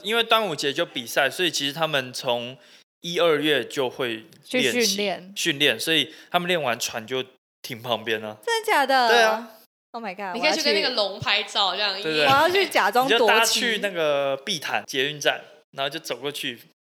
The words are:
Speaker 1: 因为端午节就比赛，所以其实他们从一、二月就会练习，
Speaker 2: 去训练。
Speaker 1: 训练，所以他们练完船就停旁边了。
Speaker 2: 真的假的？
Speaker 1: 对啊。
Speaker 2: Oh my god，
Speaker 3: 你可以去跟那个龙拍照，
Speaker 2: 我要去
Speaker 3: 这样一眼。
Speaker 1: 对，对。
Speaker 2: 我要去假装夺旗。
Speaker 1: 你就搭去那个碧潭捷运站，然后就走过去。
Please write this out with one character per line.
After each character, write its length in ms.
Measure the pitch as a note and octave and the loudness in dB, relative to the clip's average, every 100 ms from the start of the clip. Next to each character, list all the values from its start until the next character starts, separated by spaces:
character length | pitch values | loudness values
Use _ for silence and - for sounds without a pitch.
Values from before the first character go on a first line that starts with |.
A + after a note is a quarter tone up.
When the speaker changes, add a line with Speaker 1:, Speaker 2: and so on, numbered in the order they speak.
Speaker 1:
因 140 | G3 A#3 | -2 0
为 60 | |
端 240 | A3+ A3+ G3+ | 2 2 2
午 80 | |
节 180 | D3 D3 | -2 -2
就 140 | C#3+ E3+ | -2 -4
比 180 | C3+ A#2 | -6 -2
赛， 220 | E3 C3+ | 2 2
所 160 | D3 | 2
以 60 | F3 | -2
其 160 | - C#3+ | 0 -4
实 60 | |
他 140 | D3+ D#3+ | -2 0
们 260 | C#3+ B2+ | 0 -2
从 420 | - C3+ A#2+ A#2+ C#3 - - _ _ | -4 -2 -2 -4 -14 -20 -20 _ _
一、 180 | E3+ F3 | -6 2
二 180 | E3+ D3 | 4 4
月 260 | D3+ C#3 | 2 0
就 280 | A2+ C#3+ B2 | 0 -2 -2
会 340 | - B2 A2+ - - - | -2 -4 -6 -10 -20 -6
练 100 | B3+ | 0
习， 100 | A#3 | 0
Speaker 2:
去 120 | A#3+ | 2
训 120 | G#3+ G3 | 0 0
练。 360 | G3+ E3+ F#3 G3+ | -4 -6 -10 -6
Speaker 1:
训 220 | E3+ C#3 | -2 2
练， 200 | C#3+ A2+ | 2 2
所 140 | D#3+ | 0
以 220 | D#3+ B2 - - | 0 -2 -8 -4
他 80 | F3+ | -2
们 80 | F3 | 0
练 140 | F3 | 0
完 160 | C3 A#2 | 0 -2
船 240 | - A#2+ | -4 -8
就 180 | A2 C3 B2+ _ _ _ | -6 -6 -6 _ _ _
停 220 | - A2+ | -14 -10
旁 200 | B2 A2 | -4 -4
边 160 | A2 A2 | -2 -4
了。 180 | G#2+ G#2+ - | -4 -10 -4
Speaker 2:
真 140 | A4+ | -4
的 60 | G#4+ | 0
假 200 | D#4+ C4 | 0 2
的？ 220 | C4+ A#3 | 2 4
Speaker 1:
对 120 | A#3+ | 4
啊。 280 | A3 A3 A#3+ - _ _ _ | 4 0 -6 -20 _ _ _
Speaker 2:
Oh 80 | A#3 | -12
my 120 | G#3+ | -10
god， 200 | F#3+ G3 | -8 -8
Speaker 3:
你 60 | A3+ | -2
可 80 | D4+ | 0
以 40 | D#4+ | 0
去 60 | |
跟 100 | D4 | 0
那 80 | - | 0
个 80 | C4+ | 0
龙 260 | A#3 G3 G#3 | 0 -2 -2
拍 220 | A#3+ G#3 | 0 0
照， 240 | G#3+ A3+ G3 | 0 0 0
Speaker 2:
我 100 | F#3 | 0
要 180 | G#3 | -2
去 80 | F#3+ | -2
Speaker 3:
这 60 | D#3+ | -2
样 60 | |
一 20 | D4+ | 2
眼。 60 | |
Speaker 1:
对， 0 | |
对。 20 | C#4+ | 4
Speaker 2:
我 40 | |
要 180 | C#4 E4 | 6 4
去 180 | G4 E4 | 2 2
假 240 | C4 G3+ | 2 4
装 160 | A#3+ B3+ | 4 4
夺 120 | A#3 | 4
旗。 60 | |
Speaker 1:
你 40 | A3+ | 6
就 100 | A3 | 4
搭 40 | |
去 340 | A3+ A3+ A#3+ G#3 | 4 2 0 0
那 120 | G3+ | -2
个 440 | F3 D3+ C#3+ C#3 C3+ | 0 0 2 0 -4
碧 200 | - D#3+ | -4 -6
潭 240 | B2 A#2 G#2 | -2 -4 -2
捷 240 | C3 C#3 | -2 -2
运 100 | D3 | 0
站， 180 | C#3+ C3 - - _ | 0 -2 -4 -20 _
然 120 | C#3 | -6
后 60 | C#3 | -6
就 80 | D#3+ | -6
走 180 | - A#2+ | -8 -8
过 160 | C#3+ | -8
去。 260 | C3+ C#3 A#2 - _ _ | -6 -8 -8 -14 _ _